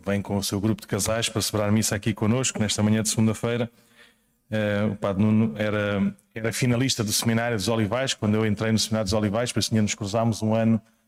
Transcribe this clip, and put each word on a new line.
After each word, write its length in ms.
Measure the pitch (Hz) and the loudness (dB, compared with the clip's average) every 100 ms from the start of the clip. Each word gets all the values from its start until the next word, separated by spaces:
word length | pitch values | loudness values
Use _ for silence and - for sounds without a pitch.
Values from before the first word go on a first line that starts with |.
vem 160 | - 101 | -4 -4
com 160 | 95 101 | -2 -4
o 60 | |
seu 180 | 95 101 | -2 0
grupo 220 | 107 104 | 0 -2
de 60 | - | -4
casais 400 | 107 95 110 117 | -4 -2 -2 -2
para 120 | 110 | -2
celebrar 280 | - 107 104 | -2 0 2
a 40 | |
missa 220 | 110 107 | 2 2
aqui 180 | 107 113 | -2 -2
connosco, 460 | 101 110 120 131 - | 0 0 0 0 -2
nesta 240 | 104 - | -2 0
manhã 180 | 107 110 | 2 2
de 80 | 107 | 0
segunda-feira. 640 | - 110 107 120 117 120 - _ _ - _ _ _ - | 2 0 0 -2 -2 -4 -8 _ _ -20 _ _ _ -6
Eh, 380 | 110 104 104 107 | -2 0 0 -2
o 60 | 101 | -2
Padre 260 | 104 95 | -2 2
Nuno 320 | 107 110 113 110 | 4 4 2 0
era, 600 | 107 104 104 101 98 - _ | -2 -2 0 0 -2 -4 _
era 180 | - 110 | -8 -6
finalista 520 | - 127 120 131 117 | -2 0 2 0 -2
do 80 | 104 | -2
Seminário 440 | 104 117 113 117 113 | -2 0 0 0 0
dos 120 | 95 | 0
Olivais, 440 | 113 104 117 135 | 0 0 0 -2
quando 220 | - 107 | -2 0
eu 100 | 107 | 2
entrei 280 | 110 101 113 | 2 0 0
no 60 | 110 | 0
Seminário 240 | - 110 | 0 -2
dos 80 | 101 | 0
Olivais, 400 | 110 104 107 123 | 0 0 0 -2
por 80 | - | -2
isso 120 | - | 0
ainda 100 | 110 | 0
nos 120 | 104 | 0
cruzámos 480 | - 101 113 117 107 | -2 -2 0 0 0
um 100 | 110 | 0
ano 300 | 110 113 110 - _ | 2 4 2 -2 _